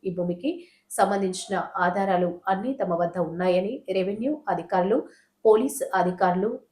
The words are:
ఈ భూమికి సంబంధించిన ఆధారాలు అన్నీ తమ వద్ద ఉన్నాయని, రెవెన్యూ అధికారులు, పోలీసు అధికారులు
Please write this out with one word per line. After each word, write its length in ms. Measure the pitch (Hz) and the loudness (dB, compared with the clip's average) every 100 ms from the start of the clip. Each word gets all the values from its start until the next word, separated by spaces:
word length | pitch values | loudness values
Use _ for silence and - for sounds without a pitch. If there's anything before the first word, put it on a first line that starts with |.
ఈ 80 | 190 175 | -6 -4
భూమికి 340 | 175 175 285 349 - _ _ - | -4 -2 -4 -6 -12 _ _ 0
సంబంధించిన 580 | 196 202 190 185 - 185 - - 180 | 2 2 0 -4 -4 -4 -2 0 0
ఆధారాలు 440 | 190 196 180 175 170 - | 2 2 2 0 -2 -2
అన్నీ 220 | 190 240 269 | -2 -2 -4
తమ 120 | 185 170 | -2 0
వద్ద 160 | 170 180 160 | 0 0 -4
ఉన్నాయని, 440 | 170 185 180 202 269 - 190 | 0 2 2 0 -6 -4 -2
రెవెన్యూ 360 | 185 208 247 302 - | -2 -2 -4 -4 -4
అధికారులు, 460 | 175 170 185 185 254 - - _ _ 220 | -4 0 0 2 0 -2 -18 _ _ 6
పోలీసు 380 | 220 262 - - 185 | 6 4 -4 -2 0
అధికారులు 520 | 180 180 185 180 208 254 _ | 0 2 2 2 0 -4 _